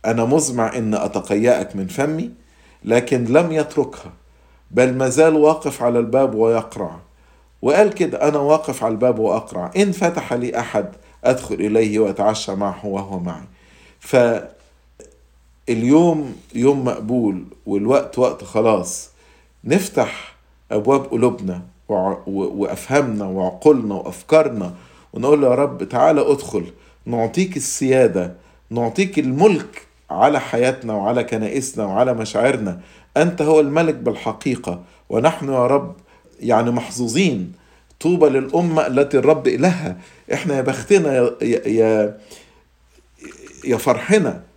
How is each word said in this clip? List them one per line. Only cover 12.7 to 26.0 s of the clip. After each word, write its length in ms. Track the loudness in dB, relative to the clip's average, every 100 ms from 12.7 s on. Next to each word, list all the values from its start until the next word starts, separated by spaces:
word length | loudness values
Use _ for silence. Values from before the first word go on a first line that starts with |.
| -6 -8
وهو 340 | -8 -8 -8
معي". 240 | -8 -10 -16 _ _ _ -20 _ 0 2 4 0 -6 -20 _ _ _ _ -20 _ _ _ _ _ -6
فاليوم 680 | -2 4 4 4 0 -6 -12 -12 0
يوم 300 | 0 2 -2
مقبول 580 | -6 -4 -2 0 -4 -10 -18 -6
والوقت 540 | -4 2 0 0 -2
وقت 240 | -2 -2
خلاص، 680 | -6 0 2 2 -2 -12 -14 _ _ _ _ _
نفتح 720 | -2 0 0 -2 -2 -4 -16 _ _ _ _
أبواب 340 | -2 2 0 0
قلوبنا 560 | 0 0 0 -8 -8 -12 _ _
وع-، 340 | -2 -2 -4 -6
و-، 340 | -4 -4 -4
وأفهامنا 600 | -6 -6 -2 0 0 -4 -4
وعقولنا 680 | -4 -4 2 4 4 2 -6
وأفكارنا، 800 | -8 -12 2 2 2 -2 -8 -10 -20 -20 _
ونقول 280 | -4 2 4
له: 60 | 4
"يا 80 | 2
رب 280 | 0 -4
تعالى 380 | -6 2